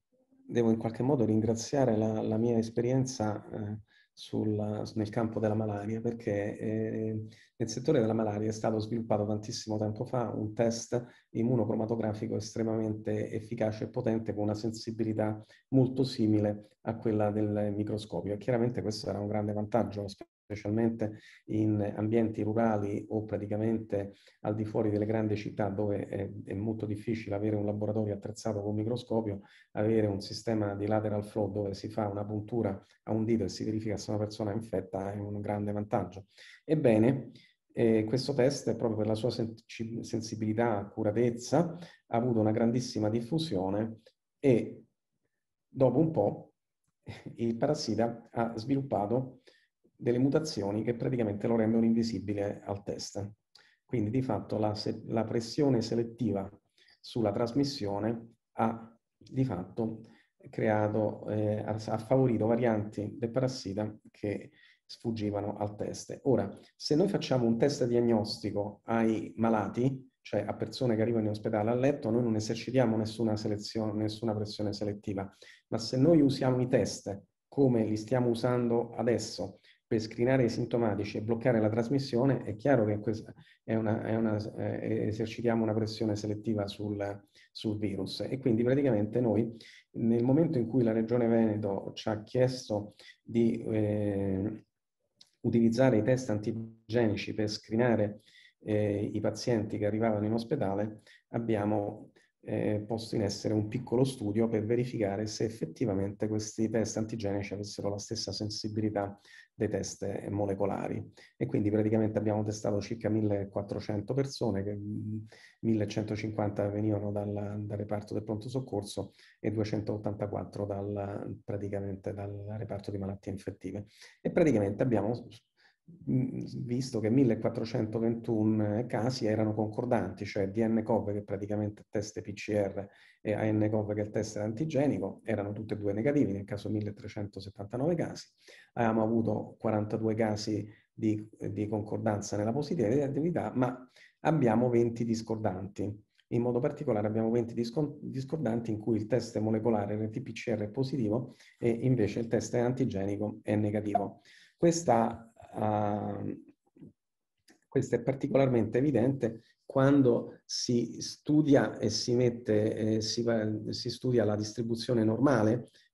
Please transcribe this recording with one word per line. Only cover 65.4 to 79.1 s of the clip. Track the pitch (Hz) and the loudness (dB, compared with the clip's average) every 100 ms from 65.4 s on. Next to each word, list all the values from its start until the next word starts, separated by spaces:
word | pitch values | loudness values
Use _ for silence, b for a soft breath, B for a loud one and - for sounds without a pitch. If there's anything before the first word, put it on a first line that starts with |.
| 104 101 | -4 -4
al | 107 | -6
test. | - 92 92 - - | -4 -8 -8 -10 -6
Ora, | 143 107 98 B B - | 2 2 2 B B -10
se | - | 0
noi | 151 196 | 2 2
facciamo | - - 131 117 | 0 2 2 4
un | 117 | 4
test | 143 143 123 | 2 2 2
diagnostico | 120 120 110 101 - 104 98 104 - | 4 4 4 2 -4 -4 -4 -6 -8
ai | - 113 113 110 82 - | -2 2 2 0 -4 0
malati, | 113 110 95 117 131 135 - _ | 2 2 0 0 0 0 -12 _
cioè | - 107 98 | -4 -2 -2
a | |
persone | - 139 - 123 | -4 -4 -2 0
che | 110 | 2
arrivano | 113 117 | 2 2
in | 107 | 0
ospedale | 104 113 110 107 | -2 -2 0 2
a | |
letto, | 123 135 135 113 | 4 2 2 2
noi | 117 | 2
non | 120 | 2
esercitiamo | 107 107 113 - 131 117 110 | 2 0 -4 0 2 4 4
nessuna | 110 - 110 107 | 0 0 0 0
selezione, | 107 104 - 113 107 | -2 -4 -4 -4 -2
nessuna | 104 107 - 113 | -2 -2 -2 -2
pressione | 104 104 - 104 | -2 -4 -4 -4
selettiva, | 101 104 101 - 98 98 B B B - | -2 -4 -4 -4 -4 -6 B B B -6
ma | 113 | -6
se | 117 127 | -2 4
noi | 147 165 | 6 8
usiamo | 139 - 131 127 | 6 4 2 2
i | 123 | 4
test | 120 95 - 104 95 - _ _ | 4 2 -2 -8 -8 -10 _ _
come | - 135 120 | 4 4 6
li | 107 107 | 2 0
stiamo | - 127 120 | 0 2 2
usando | 117 127 123 120 117 117 | 2 2 2 2 2 0
adesso | - 117 | -2 2